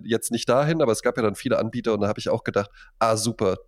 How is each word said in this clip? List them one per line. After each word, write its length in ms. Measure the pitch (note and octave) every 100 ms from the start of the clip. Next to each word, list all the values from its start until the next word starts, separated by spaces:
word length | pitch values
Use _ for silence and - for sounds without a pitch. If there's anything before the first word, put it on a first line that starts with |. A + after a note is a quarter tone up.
jetzt 260 | - A2+ -
nicht 180 | A#2+ -
dahin, 320 | B2 D3 E3
aber 120 | B2+
es 100 | G#2+
gab 160 | B2 B2
ja 40 |
dann 120 | G#2+
viele 240 | G2 B2+ A2+
Anbieter 340 | A2 B2 A#2
und 80 | G#2
da 80 | G2+
hab 100 | -
ich 120 | -
auch 140 | A2+
gedacht, 260 | - G2+ G2+ - - -
ah, 180 | A2+ A2
super, 420 | A2+ G#2+ G2 F2+